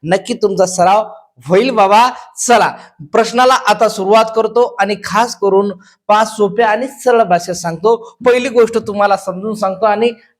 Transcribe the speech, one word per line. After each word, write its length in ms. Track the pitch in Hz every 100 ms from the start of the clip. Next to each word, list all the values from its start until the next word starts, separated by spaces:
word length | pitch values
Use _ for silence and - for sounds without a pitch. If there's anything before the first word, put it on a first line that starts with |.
| 156
नक्की 280 | 196 220
तुमचा 320 | 240 208 185 185
सराव 400 | 185 180 208 - - _ _ 135
होईल 220 | 190 254
बाबा. 300 | 220 190 214 254 247 - -
चला, 300 | - 233 160 135 - - 147
प्रश्नाला 400 | 220 220 233 254 254 214
आता 200 | 202 214
सुरुवात 420 | - 190 220 220 220
करतो 280 | 220 226 240 -
आणि 160 | 196 202
खास 320 | - 202 240 -
करून 360 | 196 196 202 180 _ _ -
पाच 280 | 208 220 214
सोप्या 340 | 202 208 220
आणि 180 | 220 269 -
सरळ 260 | 254 233
भाषेत 320 | 202 175 180 180
सांगतो. 400 | 170 160 208 226 - - 247
पहिली 240 | 247 254
गोष्ट 280 | 233 226 226
तुम्हाला 400 | 220 202 202 196
समजून 360 | - 180 214 214
सांगतो 300 | 196 190 214
आणि 240 | 202 240 233 _